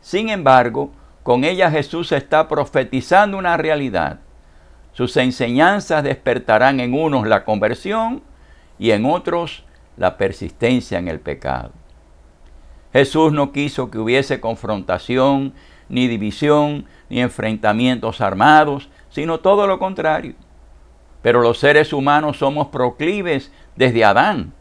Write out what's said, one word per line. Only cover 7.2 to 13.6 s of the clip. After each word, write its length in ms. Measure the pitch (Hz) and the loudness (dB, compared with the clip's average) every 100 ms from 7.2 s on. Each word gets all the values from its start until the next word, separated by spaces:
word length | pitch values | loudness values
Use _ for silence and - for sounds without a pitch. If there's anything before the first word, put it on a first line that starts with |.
| 107 | 2
la 180 | - - | 0 0
conversión 760 | 107 107 120 - 220 226 254 - - - - _ - | 0 0 -2 -4 -4 -4 -6 -12 -20 -20 -20 _ -4
y 140 | 113 | 0
en 140 | 104 120 | 2 2
otros 580 | 175 175 170 165 - - _ _ - | -2 -2 -4 -6 -12 -20 _ _ -4
la 220 | - - | -2 0
persistencia 800 | 98 90 85 - 117 127 - 95 | -4 -4 -12 -4 0 0 -2 -6
en 100 | 90 | -6
el 120 | 80 | -8
pecado. 520 | - 71 65 64 60 - - - _ - - _ - - - - - | -10 -10 -6 -8 -8 -18 -20 -20 _ -20 -20 _ -20 -20 -20 -20 -2
Jesús 400 | 127 139 156 160 | 2 2 2 2
no 200 | 147 139 | 2 -2
quiso 380 | 143 | -4